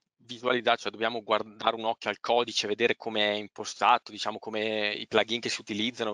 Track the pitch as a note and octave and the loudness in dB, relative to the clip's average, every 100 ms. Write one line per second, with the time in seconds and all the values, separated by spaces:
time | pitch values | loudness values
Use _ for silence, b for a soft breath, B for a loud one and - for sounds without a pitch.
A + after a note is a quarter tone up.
0 | _ _ A2 A#2+ B2 B2+ A#2 A#2+ G#2 G#2 | _ _ -18 -6 0 2 2 2 0 -2
1 | A2+ A#2 G#2 G#2+ G#2+ G#2+ A2+ A2+ A2+ A2+ | -2 -2 0 0 0 -2 0 0 -2 -2
2 | - G2+ - A#2+ A#2+ A2 G#2+ G#2 A#2 A2+ | -4 -4 2 2 2 0 -2 2 2 0
3 | A#2 A2 G#2 G#2 G#2 - G#2 - G2+ A#2+ | -4 0 0 0 -4 -10 -12 0 4 4
4 | - G#2 A2 G#2+ - G#2+ A2 G#2+ G#2 G#2 | 2 -8 -6 -6 -6 -4 -2 0 0 -2
5 | A2+ A2 G#2+ A#2 A2+ - A#2 G#2 A2+ A#2+ | 0 0 2 0 -4 -6 -6 -4 -2 -2
6 | A2 | -4